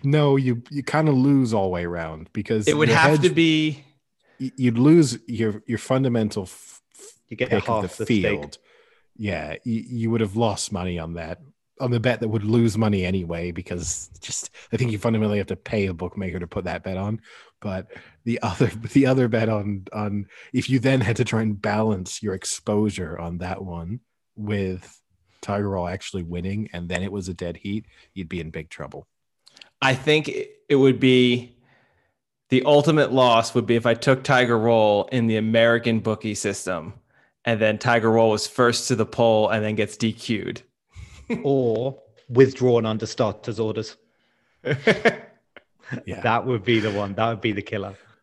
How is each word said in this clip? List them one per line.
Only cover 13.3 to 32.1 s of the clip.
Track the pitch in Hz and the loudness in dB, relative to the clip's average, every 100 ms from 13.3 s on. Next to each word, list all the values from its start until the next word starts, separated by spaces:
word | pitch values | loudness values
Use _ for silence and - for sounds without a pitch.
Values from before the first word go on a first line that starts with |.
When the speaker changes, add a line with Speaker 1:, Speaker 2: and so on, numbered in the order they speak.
| 85 87 | -6 -6
Speaker 1:
because | 85 90 87 78 - - - | -8 -8 -8 -6 -8 -12 -16
just, | - - - - - | -10 -10 -10 -20 -8
I | 113 | -2
think | 123 | -2
you | 104 | -2
fundamentally | 120 113 107 104 | -2 0 0 0
have | 95 | -2
to | 90 | -8
pay | - 107 98 | -4 -2 -2
a | |
bookmaker | 85 90 - 92 87 | -4 -8 -6 -8 -8
to | 87 | -8
put | 104 87 | -8 -6
that | 87 | -8
bet | 95 92 | -8 -6
on. | 101 110 - - - _ | -6 -6 -10 -20 -20 _
But | 104 92 101 - - _ | -8 -8 -10 -20 -20 _
the | 117 117 | -6 -4
other, | 113 90 120 | -4 0 0
<laughs> | 110 113 | 0 0
the | 139 131 | 2 4
other | 131 123 | 2 2
bet | 113 110 | 2 0
on, | 107 101 98 92 | -2 -4 -8 -8
on, | 107 104 101 98 - - | -8 -6 -6 -8 -16 -6
if | 127 - | -4 0
you | 131 | 2
then | 127 135 | 2 2
had | 107 117 | 0 0
to | |
try | 117 110 | 0 0
and | 110 101 | 0 -2
balance | 104 104 110 98 90 - | -2 0 0 -2 -6 -8
your | 104 | -6
exposure | 92 - - - 104 107 92 82 87 | -6 -8 -8 -2 0 0 -2 -8 -8
on | 85 87 | -8 -8
that | 85 - | -8 -8
one | 95 85 85 120 _ _ _ - | -10 -10 -10 -12 _ _ _ -12
with | 104 104 95 92 - _ _ _ _ _ | -6 -4 -4 -6 -12 _ _ _ _ _
Tiger | - 101 104 | -6 -4 -2
Roll | 95 87 | -4 -4
actually | 92 - 98 | -8 -8 -10
winning, | 85 87 90 104 107 | -8 -6 -6 -6 -8
and | 87 87 | -10 -6
then | 90 | -4
it | 95 | -4
was | 101 90 | -6 -8
a | |
dead | 87 87 82 | -8 -8 -8
heat, | 98 107 - _ _ | -8 -8 -10 _ _
you'd | 95 85 | -14 -10
be | 90 | -8
in | 80 | -8
big | 80 76 | -12 -14
trouble. | - 69 - - _ _ _ _ _ - _ | -14 -14 -14 -20 _ _ _ _ _ -20 _
Speaker 2:
I | 135 | 0
think | 131 151 151 151 | 0 2 2 0
it, | - - _ _ | -8 -10 _ _
it | 143 | 4
would | 135 127 | 6 6
be, | 131 127 123 120 117 _ _ _ _ _ _ | 4 6 4 2 -4 _ _ _ _ _ _